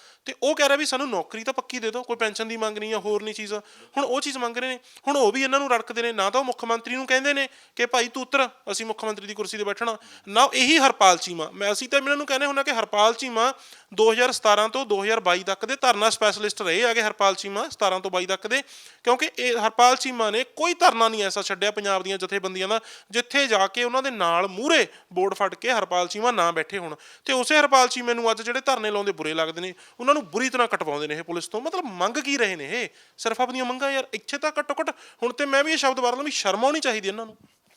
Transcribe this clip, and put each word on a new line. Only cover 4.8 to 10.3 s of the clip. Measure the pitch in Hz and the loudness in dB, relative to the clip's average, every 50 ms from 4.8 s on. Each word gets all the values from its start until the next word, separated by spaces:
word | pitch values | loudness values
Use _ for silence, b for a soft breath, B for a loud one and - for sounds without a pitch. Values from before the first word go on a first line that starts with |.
| B B B B B 269 | B B B B B 0
ਹੁਣ | 285 | 2
ਉਹ | 285 247 202 214 | 4 4 4 4
ਵੀ | 269 269 | 2 0
ਇਹਨਾਂ | 262 262 277 | 0 0 -2
ਨੂੰ | 285 269 | 0 0
ਰੜਕਦੇ | 247 226 220 - 226 233 233 | 0 0 -2 -4 -6 -4 -4
ਨੇ, | 233 226 | -4 -2
ਨਾ | 208 190 202 | 0 -2 0
ਤਾਂ | 208 262 | 2 0
ਉਹ | 269 | -2
ਮੁੱਖ | 247 233 - - | -2 -6 -6 -4
ਮੰਤਰੀ | 226 233 233 226 233 247 | -4 -4 -4 -4 -6 -6
ਨੂੰ | 262 262 | -6 -2
ਕਹਿੰਦੇ | - 254 262 269 285 285 | 0 0 2 2 0 0
ਨੇ | 277 269 262 b b b b b | 0 -2 -4 b b b b b
ਕਿ | - 240 | -4 -4
"ਭਾਈ | 240 262 247 233 240 | 0 2 0 0 0
ਤੂੰ | - 269 247 | -2 -8 -8
ਉੱਤਰ, | - - 269 262 233 - _ _ 208 196 | -2 0 0 0 0 -2 _ _ -8 -6
ਅਸੀਂ | - 226 | -6 -6
ਮੁੱਖ | 226 214 220 226 | -6 -8 -6 -6
ਮੰਤਰੀ | 220 214 202 196 | -6 -6 -8 -10
ਦੀ | 202 208 | -14 -10
ਕੁਰਸੀ | 208 208 190 - | -10 -8 -8 -6
'ਤੇ | 208 202 | -6 -6
ਬੈਠਣਾ," | 202 196 - 233 233 220 208 B B B B B | -6 -4 -4 -4 -4 -4 -6 B B B B B
ਨਾ | 196 | 0